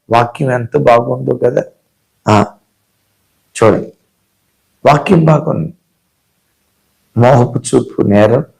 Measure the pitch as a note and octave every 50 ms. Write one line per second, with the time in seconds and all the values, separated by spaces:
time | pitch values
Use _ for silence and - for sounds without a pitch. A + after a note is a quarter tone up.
0 | _ - A2+ A#2 A#2+ - - - D3 C3 B2 B2 A#2 - - D3 C#3 B2 A#2+ A#2+
1 | B2 C3 B2+ C3 C3 C3 B2+ B2 B2+ B2 C#3+ - - - _ _ _ _ _ _
2 | _ _ _ _ _ G#2+ G#2+ G#2 G#2 - - _ _ _ _ _ _ _ _ _
3 | _ _ _ _ _ _ _ _ _ _ _ - A2+ G#2+ F#2 - - - - _
4 | _ _ _ _ _ _ _ _ _ _ _ _ _ _ _ _ - C3 D3 D3
5 | - - F#3+ E3 D#3+ D#3+ D3+ C#3+ - D3 C3+ - D#2 - - _ _ _ _ _
6 | _ _ _ _ _ _ _ _ _ _ _ _ _ _ _ _ _ _ _ _
7 | _ _ _ A2+ A#2 B2+ C#3 B2 B2 B2 B2 - - - C3+ B2 A#2 - - -
8 | - G2 G2+ G#2 G#2+ G#2+ A#2 C#3 D#3+ - _ _